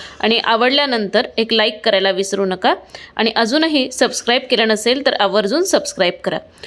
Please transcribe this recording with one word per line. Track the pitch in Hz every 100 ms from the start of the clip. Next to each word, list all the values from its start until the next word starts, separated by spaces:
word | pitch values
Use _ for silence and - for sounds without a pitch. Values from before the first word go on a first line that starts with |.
| - -
आणि | 214 226
आवडल्यानंतर | - 226 247 277 285 240 196 208 254 -
एक | 226
लाईक | 220 214 220 226
करायला | 196 190
विसरू | 190 196 196 196
नका | 185 247 370 - - - -
आणि | 220 -
अजूनही | 226 285 320 302 254
सबस्क्राईब | - 240 - - 247 254
केलं | - 220
नसेल | 208 233 262 262
तर |
आवर्जून | - 202 196 202 285
सबस्क्राईब | 381 269 - - 180 175
करा. | 202 - - -